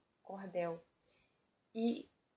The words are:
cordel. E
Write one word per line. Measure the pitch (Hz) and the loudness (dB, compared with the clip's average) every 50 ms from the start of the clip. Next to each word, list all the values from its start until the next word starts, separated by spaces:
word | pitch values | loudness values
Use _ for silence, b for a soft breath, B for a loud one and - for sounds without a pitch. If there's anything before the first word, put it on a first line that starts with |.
| _ _ _ _ | _ _ _ _
cordel. | - - 190 196 196 185 175 180 170 170 165 165 - _ _ _ b b b b b b b b b _ _ _ _ _ - | -12 -10 -8 -8 -6 -2 0 2 2 2 0 -2 -8 _ _ _ b b b b b b b b b _ _ _ _ _ -2
E | 226 226 233 233 - - - _ _ _ _ _ | 2 2 2 2 2 -4 -12 _ _ _ _ _